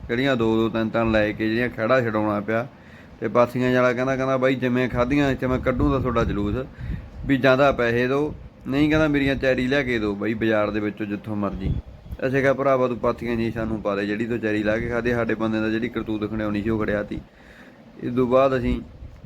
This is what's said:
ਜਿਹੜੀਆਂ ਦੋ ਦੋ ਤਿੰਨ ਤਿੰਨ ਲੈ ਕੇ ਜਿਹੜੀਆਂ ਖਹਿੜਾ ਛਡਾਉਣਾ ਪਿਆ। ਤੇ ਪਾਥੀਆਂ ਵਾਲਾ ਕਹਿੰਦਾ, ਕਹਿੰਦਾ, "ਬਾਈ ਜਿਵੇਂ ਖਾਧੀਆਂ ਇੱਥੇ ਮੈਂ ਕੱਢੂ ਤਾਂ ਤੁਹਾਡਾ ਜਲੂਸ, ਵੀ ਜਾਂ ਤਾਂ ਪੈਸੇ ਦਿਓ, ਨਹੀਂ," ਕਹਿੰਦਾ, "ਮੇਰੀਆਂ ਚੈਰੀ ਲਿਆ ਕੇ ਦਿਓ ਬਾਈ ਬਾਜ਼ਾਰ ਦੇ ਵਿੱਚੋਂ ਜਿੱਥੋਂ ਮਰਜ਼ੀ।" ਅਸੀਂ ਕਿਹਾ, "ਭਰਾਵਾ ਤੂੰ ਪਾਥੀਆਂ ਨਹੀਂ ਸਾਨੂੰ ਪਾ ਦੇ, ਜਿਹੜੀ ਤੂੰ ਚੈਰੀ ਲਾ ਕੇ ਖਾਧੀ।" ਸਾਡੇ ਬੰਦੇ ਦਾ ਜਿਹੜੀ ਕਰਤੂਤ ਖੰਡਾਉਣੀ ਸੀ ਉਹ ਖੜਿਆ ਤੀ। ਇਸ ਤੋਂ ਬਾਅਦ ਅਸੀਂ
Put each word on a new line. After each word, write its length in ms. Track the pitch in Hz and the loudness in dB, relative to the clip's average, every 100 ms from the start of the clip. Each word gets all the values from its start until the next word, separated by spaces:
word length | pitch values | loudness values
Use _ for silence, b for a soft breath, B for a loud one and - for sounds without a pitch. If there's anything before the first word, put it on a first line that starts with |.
| - | -4
ਜਿਹੜੀਆਂ 280 | 120 135 127 | -2 0 2
ਦੋ 200 | 113 113 | 2 2
ਦੋ 140 | 113 | 2
ਤਿੰਨ 200 | 113 110 | 0 -2
ਤਿੰਨ 220 | 113 113 | 0 2
ਲੈ 200 | 110 107 | 2 2
ਕੇ 180 | 107 110 | 0 -2
ਜਿਹੜੀਆਂ 200 | 113 123 | 0 -2
ਖਹਿੜਾ 320 | 117 113 131 | -2 2 2
ਛਡਾਉਣਾ 380 | 117 107 107 104 | 2 0 0 0
ਪਿਆ। 280 | 101 113 131 B B B B - | 0 -2 -4 B B B B -8
ਤੇ 80 | 117 | -2
ਪਾਥੀਆਂ 480 | 117 120 127 127 127 | 2 2 2 2 2
ਵਾਲਾ 180 | 123 | 2
ਕਹਿੰਦਾ, 220 | 123 131 131 | 2 -2 -2
ਕਹਿੰਦਾ, 220 | 131 135 | 0 2
"ਬਾਈ 180 | 131 131 | 2 2
ਜਿਵੇਂ 340 | 127 123 127 | 0 0 0
ਖਾਧੀਆਂ 420 | 123 123 143 143 | 0 2 2 2
ਇੱਥੇ 160 | 127 131 | 0 0
ਮੈਂ 120 | 127 | 0
ਕੱਢੂ 320 | 131 123 147 | 0 2 2
ਤਾਂ 80 | 135 | 2
ਤੁਹਾਡਾ 240 | 127 117 | 0 0
ਜਲੂਸ, 320 | 110 101 104 120 139 B B B B - 127 | 0 0 -2 -2 -6 B B B B -10 0
ਵੀ 120 | 135 | 2
ਜਾਂ 200 | 135 131 | 4 6
ਤਾਂ 160 | 139 | 4
ਪੈਸੇ 340 | 117 117 120 127 | 4 2 2 2
ਦਿਓ, 260 | 139 151 - - - 120 | 0 -2 -6 -16 -16 -4
ਨਹੀਂ," 220 | 139 151 | 2 4
ਕਹਿੰਦਾ, 180 | 156 156 | 4 4
"ਮੇਰੀਆਂ 280 | 143 139 131 | 2 2 2
ਚੈਰੀ 320 | 135 127 127 | 2 2 2
ਲਿਆ 160 | 143 | 0
ਕੇ 160 | 127 120 | 0 0
ਦਿਓ 160 | 107 101 | 0 -2
ਬਾਈ 180 | 104 | -2
ਬਾਜ਼ਾਰ 380 | 110 113 107 107 | 0 2 2 2
ਦੇ 80 | 107 | 0
ਵਿੱਚੋਂ 260 | 104 101 107 | -4 -4 -6
ਜਿੱਥੋਂ 300 | 101 110 104 | -6 -6 -4
ਮਰਜ਼ੀ।" 380 | 101 95 95 - - - - - 131 | -4 -4 -4 -4 -6 -18 -16 -6 -2
ਅਸੀਂ 140 | 135 | 0
ਕਿਹਾ, 120 | 135 | 2
"ਭਰਾਵਾ 340 | 131 135 131 127 | 2 2 2 0
ਤੂੰ 100 | 113 | 0
ਪਾਥੀਆਂ 380 | 120 113 117 117 | -2 -2 -2 -2
ਨਹੀਂ 160 | 113 | -2
ਸਾਨੂੰ 300 | 113 110 110 | -2 -4 -4
ਪਾ 140 | 98 101 | -2 -2
ਦੇ, 100 | 101 | -2
ਜਿਹੜੀ 200 | 104 117 | -2 -2
ਤੂੰ 140 | 117 | -2
ਚੈਰੀ 240 | 107 107 | 0 0
ਲਾ 140 | 104 110 | 0 0
ਕੇ 120 | 117 | -2
ਖਾਧੀ।" 220 | 120 120 | -2 0
ਸਾਡੇ 240 | 120 113 110 | 0 0 -2
ਬੰਦੇ 240 | 113 110 | -2 0
ਦਾ 100 | 110 | 0
ਜਿਹੜੀ 200 | 113 117 | -2 -2
ਕਰਤੂਤ 400 | 113 107 107 104 | -4 -4 -4 -4
ਖੰਡਾਉਣੀ 320 | 110 107 104 | -4 -4 -2
ਸੀ 80 | 107 | -2
ਉਹ 100 | 110 | -2
ਖੜਿਆ 240 | 104 104 | 0 -2
ਤੀ। 180 | 104 - - B B B B B - - | -4 -8 -12 B B B B B -20 -10
ਇਸ 100 | 127 | -4
ਤੋਂ 140 | 123 123 | 0 4
ਬਾਅਦ 300 | 127 135 131 | 4 4 2
ਅਸੀਂ 240 | 123 120 - - - - | 0 -2 -4 -16 -18 -18